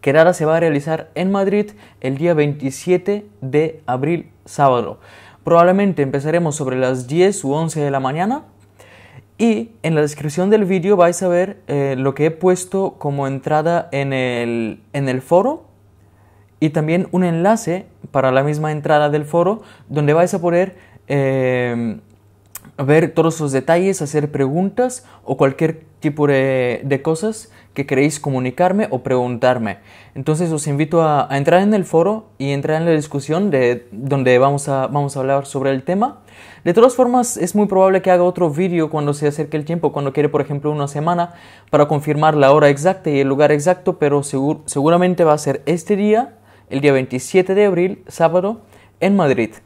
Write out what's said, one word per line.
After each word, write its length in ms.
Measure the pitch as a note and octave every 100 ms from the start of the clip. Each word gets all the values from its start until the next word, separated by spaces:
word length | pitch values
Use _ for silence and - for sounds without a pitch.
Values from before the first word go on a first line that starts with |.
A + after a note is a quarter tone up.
quedada 320 | - C#3+ E3
se 100 | F3
va 140 | D#3 D#3+
a 20 |
realizar 520 | E3 C#3+ D3 D#3+ -
en 180 | - F#3
Madrid 420 | G3 G3 G3+ G#3 - - _
el 160 | B2+ C3+
día 160 | E3+
veintisiete 920 | D#3+ D3 D3 C3+ C3+ - F3+ F3+ G3+ G3+ -
de 420 | C3 C#3 D#3 D#3+ -
abril, 460 | B2+ C#3 E3+ - _ -
sábado. 540 | - C#3 B2 G2+ - - - - _
Probablemente 580 | - E3+ F3 F#3+ G3+ D3+
empezaremos 540 | C#3 C#3 C#3+ E3 E3+ C#3+
sobre 200 | C3+ B2+
las 300 | B2+ B2+ B2+
diez 380 | D#3 F#3 G3+
u 100 | C3+
once 260 | C#3+ E3 D3+
de 120 | D3
la 80 | C#3
mañana. 460 | C3 D3 F#3+ C#4 - _ _ _ - - - - _ _
Y 360 | A#3 G#3+ A#3 -
en 100 | D#3
la 80 | D#3+
descripción 480 | D3 D3 D3 C#3+ F#3
del 160 | A3 G3
vídeo 320 | F#3+ F3 G3+
vais 240 | F3 F3
a 60 | F#3+
ver, 340 | F3 F#3+ G3+ -
eh, 260 | C#3+ C#3 C3
lo 200 | C3+ C3+
que 100 | D3+
he 60 |
puesto 640 | D#3+ F#3 F#3 - G3 F#3+ -
como 300 | D3 C#3+ C3+
entrada 600 | C3+ C3 D3+ D#3 E3+ E3
en 200 | C#3 C#3
el, 720 | C3+ B2+ A#2+ A#2+ A#2 A2+ - _
en 140 | C#3+ C#3
el 140 | B2+
foro. 440 | C3 F3 A3 D#4+ - _ _ _ _ _ _ _ _ _
Y 120 | D#3
también 380 | D#3 D3+ E3+ F#3+
un 120 | F3+
enlace 640 | F3+ E3 F3+ A3+ A3+ F3 - _ -
para 220 | C#3 C3
la 100 | C3
misma 300 | C#3 D3+ D#3
entrada 400 | D#3 D3 D3+ D3
del 120 | D3+
foro, 380 | D3 E3+ F3 A3 - - -
donde 260 | D3 D3
vais 200 | D3+ F3+
a 80 | G3
poder... 360 | F3 E3+ F#3+ F#3+ - - _
Eh, 920 | C#3+ C3+ C3+ B2+ B2+ B2 A#2+ A#2 G#2+ _ _ _ _ _ - - -
ver 360 | C#3 D#3 E3
todos 280 | - E3 D#3+
los 100 | D3+
detalles, 500 | C3+ C3+ E3+ F#3+ F#3+
hacer 300 | D3 D3+ D3
preguntas 760 | D3 C3+ D3+ G3 G3 B3+ B3 - - -
o 100 | C3+
cualquier 480 | - C3+ D#3+ D#3+ - _
tipo 280 | D#3 D3 D3
de, 520 | C#3 C3+ C3 B2 A#2 C3+
de 160 | C#3
cosas 500 | D3 D#3+ G#3+ A3 - - _
que 120 | - -
queréis 360 | C3 C#3+ D3+
comunicarme 680 | - C3 B2+ B2+ F3+ G3 A3
o 140 | B2+
preguntarme. 760 | - B2+ B2 A#2+ B2+ B2 A2 G2 - - - -
Entonces 340 | C3+ D#3 E3+
os 120 | D#3+ D3+
invito 360 | C#3+ D3+ E3+
a, 260 | D#3+ D3 B2+
a 80 | C#3
entrar 240 | C#3+ F3
en 120 | G3+
el 100 | G#3+
foro 460 | F3+ E3 F3 G#3+ - _
y 140 | C3+
entrar 300 | C#3+ C#3+ D#3
en 40 | E3
la 80 |
discusión 580 | D#3+ D3 C#3+ C3 D#3 G3+
de, 360 | C#3 B2 A#2+ -
donde 460 | G2+ C3+ C#3 B2+ B2
vamos 300 | C3+ C#3+ C#3+
a, 180 | C3+ C3
vamos 300 | C#3 C#3+ C#3
a 20 |
hablar 260 | C3 C#3 C#3
sobre 260 | C#3 C3+
el 120 | C3+
tema. 360 | C3 F#3 B3 - - - - -
De 100 | -
todas 220 | F3+ A#3+ B3+
formas, 400 | B3+ B3 A#3+ -
es 180 | F3
muy 140 | G#3 G3+
probable 340 | F#3+ F#3+ F#3+
que 100 | F#3
haga 120 | F3+
otro 260 | F3 F3+ F3
vídeo 400 | D3 F#3 F3 D#3
cuando 240 | D#3 D3
se 140 | D3 D3
acerque 300 | D3 D3+ D#3
el 80 | D3
tiempo, 260 | E3+ D#3+
cuando 220 | C#3+ C#3+
quede, 160 | C3+ D3
por 100 | D3
ejemplo, 320 | C#3 C#3+ D3
una 160 | D3+ C#3
semana 460 | D3 D#3 F3 E3+ - - - _
para 200 | D3 D3
confirmar 460 | D3+ D3 D3 D#3 D3+
la 180 | C3+
hora 160 | D3 D3
exacta 400 | C#3 D#3+ - -
y 100 | C#3
el 80 | C3+
lugar 240 | C3+ D3
exacto, 480 | D3 D3 F3+ - F3
pero 220 | D3 C#3+
segur-, 400 | C#3 C3+ C#3 D3 -
seguramente 600 | - C#3+ F3 F3+ F3+ E3
va 80 |
a 40 | D3+
ser 260 | D3+ F3+ -
este 320 | E3+ E3+ G#3
día, 400 | G#3 G#3+ C4 - _ - _
el 100 | C3+
día 140 | C#3+
veintisiete 600 | C3+ C3 B2 - F#3 F#3 F#3+
de 100 | G#3
abril, 380 | F3 F#3 G3+ -
sábado, 540 | - E3 E3+ F#3 A3+ - - _ _
en 160 | F#3+ G3+
Madrid. 320 | D#3 B2+ G#2+ -